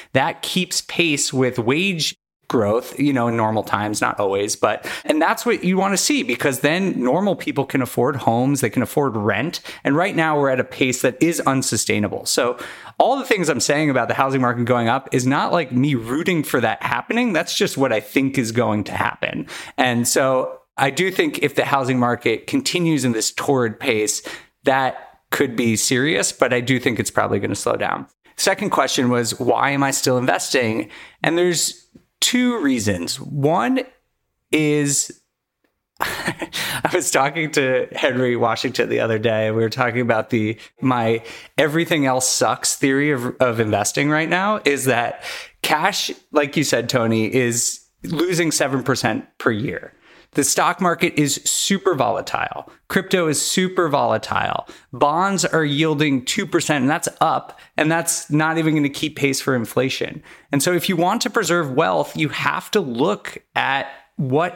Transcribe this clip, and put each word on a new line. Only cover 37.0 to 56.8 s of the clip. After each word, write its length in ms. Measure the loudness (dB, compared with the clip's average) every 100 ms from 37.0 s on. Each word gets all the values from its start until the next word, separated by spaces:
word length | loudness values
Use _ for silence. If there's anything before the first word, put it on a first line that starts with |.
| 2
talking 400 | 2 2 0 -2
to 340 | 0 2 2 0
Henry 440 | 0 0 2 0 2
Washington 540 | 0 0 -2 -2 0
the 100 | 0
other 180 | 0 2
day. 320 | 2 2 0
We 120 | 2
were 60 | 0
talking 320 | 0 0 0
about 280 | 0 0 0
the, 280 | 0 0 -4 -12 -6
my 420 | -2 0 0 0 -4 -18 -8 0
everything 480 | 0 2 0 2 2
else 240 | 2 0
sucks 460 | 2 0 0 -4 0
theory 360 | 2 2 2
of, 240 | 0 -2 0
of 200 | 0 2
investing 500 | 2 2 0 0 0
right 200 | 2 0
now, 320 | 0 0 0 0
is 200 | 0 2
that 380 | 2 0 -4 -10 -12 -14 _
cash, 480 | 0 2 0 -2 -6 -8 _
like 240 | 0 0 0
you 80 |
said, 260 | 2 0 0
Tony, 440 | 0 2 2 2
is 480 | 2 0 0 -2 -6 _ _
losing 480 | -6 -2 0 0 0
seven 320 | 0 0 0
percent 420 | 0 0 0 -2 -6 -4
per 120 | -2
year. 420 | -2 -4 -8 -12 _ _ -20 _
The 120 | -2 0
stock 340 | 2 0 0
market 400 | -2 0 0 0
is 220 | 0 0
super 500 | -2 -2 0 0 0
volatile. 800 | 0 0 -2 -4 -4 -4 -8 -14 -18 -4
Crypto 400 | -4 0 0 0
is 140 | 0
super 480 | -2 0 0 0 0
volatile. 760 | 2 2 0 -2 -2 -2 -4 -8 -16 _
Bonds 500 | 0 2 2 0 0
are 220 | 0 0 0
yielding 580 | 2 2 2 2 2
two 240 | -2 -4 0
percent, 360 | 0 2 2